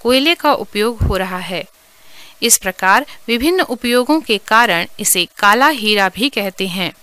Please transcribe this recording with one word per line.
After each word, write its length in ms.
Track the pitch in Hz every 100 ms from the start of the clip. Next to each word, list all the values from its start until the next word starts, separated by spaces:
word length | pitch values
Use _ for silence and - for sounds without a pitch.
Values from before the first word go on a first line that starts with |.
कोयले 320 | 233 262 294
का 180 | 339 302
उपयोग 500 | - 202 208 214 226
हो 140 | - 190
रहा 220 | 185 180
है। 260 | 180 180 - _ _ _ - - - -
इस 160 | 233 -
प्रकार 480 | 190 - 185 214 285 - -
विभिन्न 320 | 233 285 370
उपयोगों 600 | 330 247 240 247 247 311
के 180 | 311 202
कारण 480 | - 220 233 170 180 -
इसे 280 | 208 185 170 -
काला 300 | 202 220 285
हीरा 400 | 285 214 208 190
भी 200 | 180 269
कहते 380 | 240 202 - 190
हैं। 260 | 180 170 -